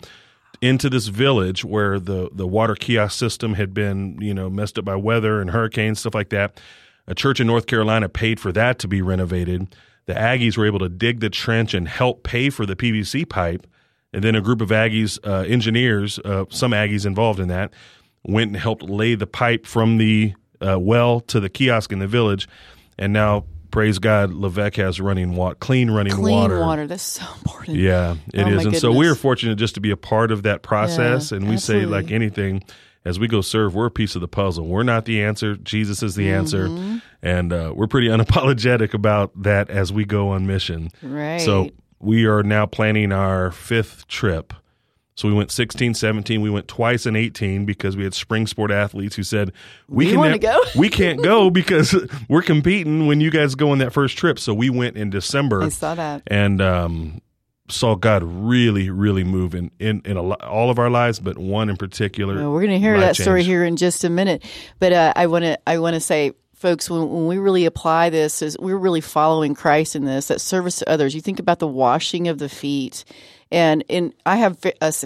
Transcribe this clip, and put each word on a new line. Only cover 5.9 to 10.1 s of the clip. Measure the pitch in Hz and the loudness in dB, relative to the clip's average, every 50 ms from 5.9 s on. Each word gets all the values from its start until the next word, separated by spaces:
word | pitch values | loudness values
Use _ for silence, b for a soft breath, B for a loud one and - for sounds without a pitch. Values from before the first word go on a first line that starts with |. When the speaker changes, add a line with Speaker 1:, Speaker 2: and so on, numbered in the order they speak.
| 107 - | -2 -4
Speaker 1:
stuff | - 113 - | -6 -6 -4
like | 110 101 - | -4 -4 -2
that. | 107 101 101 104 - B B B B B B B B B B B | -2 -2 -2 -4 -6 B B B B B B B B B B B
A | 90 | -8
church | - - 139 131 - | -2 -2 0 0 2
in | 123 | 2
North | 113 117 117 110 | 2 2 0 0
Carolina | - 123 113 110 107 110 113 107 92 | 0 0 0 2 2 2 2 0 0
paid | - - 117 113 113 110 | -2 -2 -2 -2 -2 -2
for | - 101 85 | -4 -4 0
that | 104 113 123 127 - | 2 2 2 0 -2
to | - | -4
be | 95 95 98 92 | -4 -2 -2 0
renovated. | 92 95 92 92 87 92 90 87 85 90 90 95 95 b b b b b b b | 0 0 0 -2 -2 -2 -2 -2 -2 -2 -4 -4 -8 b b b b b b b
The | - | -8